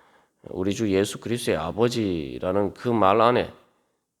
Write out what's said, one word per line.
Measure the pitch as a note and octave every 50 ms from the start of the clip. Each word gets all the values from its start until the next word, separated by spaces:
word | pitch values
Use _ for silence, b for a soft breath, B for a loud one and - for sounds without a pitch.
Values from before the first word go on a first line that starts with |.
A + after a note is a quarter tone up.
| b b b b b b b b - -
우리 | - - F#2 G2 G2
주 | F#2+ A2+ G#2
예수 | F#2+ F#2+ G2+ G#2 - -
그리스도의 | - - A2+ A#2+ - - G2+ D#2+
아버지라는 | D#2 E2 E2 G2+ A#2 A#2+ A#2+ A#2+ A2 G2 F2+ E2 D2+ C2+ B1+ B1+ - F#2 F#2 G2+ G#2 F#2 E2+
그 | - - B2
말 | A#2 A2+ G2 F#2+ G2 A2
안에 | A2 A#2+ B2 A#2 F2 - - - _ _ _ _ _ _ _ _ _ _ _ _